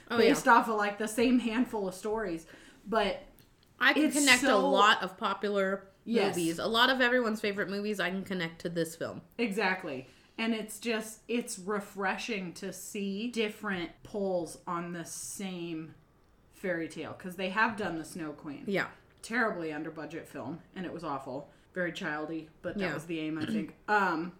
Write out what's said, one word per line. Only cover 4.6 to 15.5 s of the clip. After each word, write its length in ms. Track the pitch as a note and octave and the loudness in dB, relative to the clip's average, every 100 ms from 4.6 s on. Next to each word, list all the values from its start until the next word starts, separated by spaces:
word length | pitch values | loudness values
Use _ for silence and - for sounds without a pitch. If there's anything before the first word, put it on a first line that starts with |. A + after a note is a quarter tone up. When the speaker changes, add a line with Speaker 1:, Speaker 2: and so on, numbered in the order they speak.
| F#3 | 6
Speaker 2:
lot 340 | F#3+ G#3 - | 6 6 6
of 140 | F#3 - | 0 -4
popular 680 | G#3 G3 G#3 G3+ F#3+ G3 - _ - | -4 -2 0 0 0 -2 -8 _ -2
Speaker 1:
Yes. 320 | A3+ G3 F3 | 2 2 2
Speaker 2:
movies, 220 | E3 E3+ | 0 0
a 80 | D#3 | 0
lot 220 | A3+ B3+ | 4 4
of 120 | C4 | 6
everyone's 400 | A#3+ B3+ A3+ G#3+ | 4 4 2 0
favorite 280 | G#3 G3 F3+ | -2 -2 -2
movies 300 | G3+ G#3 G3 | -2 -2 -2
I 100 | F3 | -2
can 140 | F#3+ | -2
connect 380 | F#3+ F#3+ E3 E3+ | -4 -4 -4 -6
to 80 | F3 | -6
this 260 | E3+ E3 - | -2 -2 -4
film. 240 | A#2+ - - - | -8 -8 -10 -4
Speaker 1:
Exactly. 680 | A#3 G3 G3 F#3+ E3 C3 - - _ - | -2 0 0 -2 -4 -8 -10 -18 _ -4
And 140 | A3+ | -2
it's 240 | A3 G#3 - | -2 -4 -6
just, 420 | A#3 A3 A3 - - | -2 -2 -4 -10 -4
it's 300 | A#3+ A#3 - | -4 -2 -6
refreshing 960 | F3+ G#3 G3 F#3+ G3 G3 - G#3 F3+ | -4 -4 -4 -4 -2 -2 -4 -4 -6
to 180 | E3 G3 | -8 -10
see 580 | F#3 - G#3 G3 G3 A#3+ | -10 -10 -6 -4 -4 -4
different 580 | A#3 G#3+ G#3+ G#3 F#3 E3 - | -2 -2 -2 -4 -4 -4 -10
pulls 560 | - G#3 F#3+ F3+ D#3 - - | -10 -4 0 0 -2 -8 -6
on 260 | E3+ F3 | -4 -4
the 100 | F3 | -8
same 920 | E3 - - - F#3+ | -8 -10 -10 -8 -8